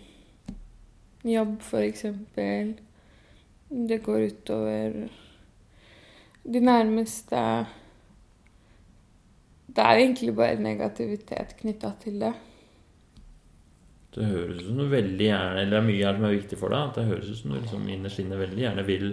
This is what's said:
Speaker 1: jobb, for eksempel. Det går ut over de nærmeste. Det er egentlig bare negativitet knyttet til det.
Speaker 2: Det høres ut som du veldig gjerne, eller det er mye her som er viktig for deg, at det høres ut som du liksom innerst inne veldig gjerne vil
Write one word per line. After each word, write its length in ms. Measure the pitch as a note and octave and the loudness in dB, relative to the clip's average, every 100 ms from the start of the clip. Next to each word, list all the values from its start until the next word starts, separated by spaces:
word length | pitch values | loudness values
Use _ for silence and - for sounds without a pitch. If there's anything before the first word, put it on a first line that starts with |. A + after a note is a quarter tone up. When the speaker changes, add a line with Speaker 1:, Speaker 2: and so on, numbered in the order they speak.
| - - - - - - - - - - - - | -12 -20 -20 -16 -14 -14 -18 -20 -20 -20 -20 -8
Speaker 1:
jobb, 320 | A#3 A3+ G#3+ G#3+ | 0 0 0 -4
for 200 | - A3 | -4 -2
eksempel. 920 | G#3 G#3+ G#3+ G3+ G#3+ - G3+ G3+ G#3+ A3 - - - - - - _ - | -2 -2 -8 -8 -8 -4 -2 -2 -4 -8 -16 -20 -20 -20 -20 -20 _ -20
Det 340 | - C4 A3+ A3+ | -10 -4 -2 -2
går 300 | A3 - A2 | 0 0 0
ut 220 | G#3+ - | -4 -6
over 500 | A2 G#2+ G#2+ A2 G#2+ - - - - - - - - - - - - - - | -2 -2 -2 -2 -4 -10 -14 -20 -20 -20 -20 -20 -20 -20 -20 -20 -20 -20 -18
de 160 | - A#3+ | -4 4
nærmeste. 800 | B3 A#3+ A3 A3 A3+ - - B2 A2+ A2+ - - - - - - - _ - _ _ - - - _ - _ - _ - - | 6 6 6 2 0 -6 -4 0 4 2 0 -8 -20 -20 -20 -20 -20 _ -20 _ _ -20 -20 -20 _ -20 _ -20 _ -20 -4
Det 160 | - | 4
er 140 | A3+ A3+ | 8 8
egentlig 320 | C4 B3+ A3+ | 6 4 -2
bare 240 | A3 A#3 A3 | 2 2 2
negativitet 1000 | G#3+ G#3+ G#3 G#3+ A3+ G#3 - - - - | -2 -2 -4 -4 -6 -6 -6 -8 -8 -8
knyttet 400 | G#3+ G#3+ G#3+ G3+ | -6 -6 -8 -8
til 200 | G#3+ G3+ | -10 -4
det. 80 | A3 A#3 - - - - - _ _ - - - - - - - - - - | -4 -4 -12 -20 -20 -20 -20 _ _ -20 -20 -20 -20 -20 -20 -20 -20 -20 -14
Speaker 2:
Det 120 | - | -4
høres 380 | G#2 F2+ E2+ F2 | -2 -2 -4 -6
ut 60 | F#2 | -4
som 80 | B2+ | -2
du 80 | C#3+ | 2
veldig 380 | C3+ G2 F#2 G#2+ | 2 2 2 2
gjerne, 320 | G2 F#2 F#2+ | 2 0 -2
eller 140 | G2 | 2
det 20 | G#2+ | 2
er 80 | |
mye 220 | A2+ G2 G2+ | 4 2 2
her 80 | G2 | 2
som 80 | |
er 120 | G#2+ G2+ | 2 0
viktig 200 | G2 F#2+ | -2 -6
for 140 | F#2+ | -2
deg, 140 | C#3 C#3+ | 0 -2
at 100 | A#2 | -2
det 80 | |
høres 240 | A2+ F2+ G2+ | -2 -2 -6
ut 120 | A2 | -10
som 100 | C#3 | -6
du 60 | C3+ | -6
liksom 320 | A2+ G#2 G2+ | -6 -6 -6
innerst 300 | G2 G2 - | -6 -6 -6
inne 160 | F#2 G2 | -6 -4
veldig 220 | F#2+ G2 | -4 -2
gjerne 220 | B2 G2 G2 | -2 -2 0
vil 220 | F#2+ G2+ | 0 -2